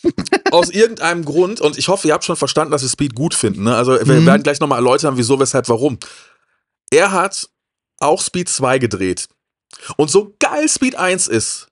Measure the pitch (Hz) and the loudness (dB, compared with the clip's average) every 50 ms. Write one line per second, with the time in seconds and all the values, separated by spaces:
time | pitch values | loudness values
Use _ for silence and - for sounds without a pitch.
0 | - 339 - - 180 - - - - - - 170 175 170 175 202 220 233 226 - | -4 -4 -2 -4 -4 -2 -2 -2 0 2 2 2 2 2 2 2 2 2 2 0
1 | - 165 175 175 165 147 143 165 180 180 220 - - 151 151 - - - 190 196 | -2 -2 -2 -2 -4 -2 0 0 0 0 0 -2 -2 -2 -2 -2 -2 0 0 0
2 | - 156 151 - - - 170 - - 135 - 151 156 151 151 143 127 127 - - | 2 0 0 0 0 -4 -4 -2 -2 -2 0 -2 0 0 -2 -2 -2 -4 -4 -4
3 | 147 139 113 113 147 165 - - - 107 95 - 98 117 123 113 123 127 131 - | -4 -4 -4 -4 -4 -4 -2 -2 -2 -2 -2 -2 -2 0 0 2 2 2 2 2
4 | 113 139 151 156 165 - 139 - - 151 143 139 160 143 139 123 123 127 127 147 | 4 4 4 6 6 6 4 4 2 0 -2 0 0 0 0 2 2 2 2 2
5 | 160 147 135 123 120 113 139 131 135 - - 135 117 - 117 110 131 151 123 - | 2 0 0 0 0 2 2 2 2 2 0 0 0 0 0 0 0 -2 -2 -4
6 | - - - - - _ _ _ _ _ _ _ _ _ _ _ _ _ - 151 | -10 -16 -20 -20 -20 _ _ _ _ _ _ _ _ _ _ _ _ _ 2 2
7 | 185 196 196 180 180 196 - - - - _ _ _ _ _ _ _ _ _ _ | 2 2 2 0 -2 -2 -4 -8 -12 -12 _ _ _ _ _ _ _ _ _ _
8 | - 143 160 190 - - - 180 175 - - - 131 127 131 131 123 110 107 92 | 0 0 0 0 -2 -4 -4 -4 -4 -4 -4 -2 0 0 0 0 0 -2 -2 -2
9 | 95 92 90 - - - _ _ _ _ _ _ _ _ - - - - - - | -2 -2 -4 -4 -8 -12 _ _ _ _ _ _ _ _ -20 -18 -16 -8 -4 -2
10 | 151 156 147 196 208 202 - - - - - - 208 - - - 269 254 - - | 0 2 2 0 0 0 -2 -6 -4 -4 -2 -2 -2 -2 -2 -2 -2 -4 -2 -2
11 | 180 185 185 185 - - 113 113 104 - - - - _ | -2 -2 -2 -2 -2 -2 -2 -2 -2 -4 -8 -10 -14 _